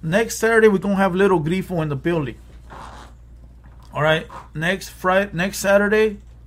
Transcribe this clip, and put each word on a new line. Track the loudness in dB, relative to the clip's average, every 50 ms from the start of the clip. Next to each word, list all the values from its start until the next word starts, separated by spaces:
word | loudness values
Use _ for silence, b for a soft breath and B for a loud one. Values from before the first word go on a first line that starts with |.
| -4
Next | 0 0 0 0 0 -4 -2
Saturday, | 0 2 4 6 6 6
we're | 4 4
gonna | 0 0 0
have | 2 0 0 2
Little | 2 2 4 4 2
Grifo | 2 0 -2 -4 -4 -4 -4 -4 -4
in | -4
the | -6
building. | -4 -4 -2 -2 -2 -4 -4 -8 -12 -18 -20 -20 -20 -20 -20 B B B B B B B B B -20 -20 -20 -20 -20 -20 -20 -20 -20 -20 -20 -20 -20 -20 -12 -6
All | -2 2
right, | 2 2 0 -2 -8 B B B B B
next | -6 -4 -4 -4 -4 -6 -14
Friday, | -18 -4 -2 2 2 2 0 0 -4
next | -4 -4 -4 -4 -4
Saturday, | 0 2 4 4 4 4 2 2 2 2 -2 -6 -16 -20 -20 -20 -20